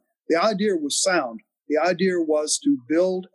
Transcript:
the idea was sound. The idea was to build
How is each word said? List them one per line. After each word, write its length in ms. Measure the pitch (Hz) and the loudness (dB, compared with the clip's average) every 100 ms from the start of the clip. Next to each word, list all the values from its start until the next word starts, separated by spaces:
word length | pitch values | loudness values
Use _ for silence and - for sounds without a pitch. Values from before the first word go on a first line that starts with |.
| _ _ - | _ _ -2
the 80 | 165 | 0
idea 340 | 202 196 214 175 | 0 0 -2 -2
was 260 | 143 - | -2 -2
sound. 380 | 190 175 127 113 - _ _ | 0 0 0 -8 -18 _ _
The 100 | 151 | 0
idea 360 | 170 170 190 180 | 0 2 0 0
was 380 | 156 151 151 - | 0 0 0 -2
to 140 | 147 139 120 | 0 -2 0
build 380 | 156 185 185 185 | 0 0 -2 -6